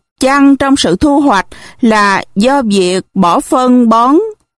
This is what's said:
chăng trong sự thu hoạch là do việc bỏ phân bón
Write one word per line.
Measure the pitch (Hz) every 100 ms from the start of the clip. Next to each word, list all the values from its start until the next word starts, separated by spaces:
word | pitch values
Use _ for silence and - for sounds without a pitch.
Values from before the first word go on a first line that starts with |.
| _ -
chăng | 262 277 277 277
trong | 277 277
sự | - 180
thu | 302 285
hoạch | 285 202 - - - -
là | 233 220 202 190 - -
do | 226 285
việc | 233 202 180 185 -
bỏ | - 175 190
phân | - 262 254 247 240
bón | 226 240 302 440 427 _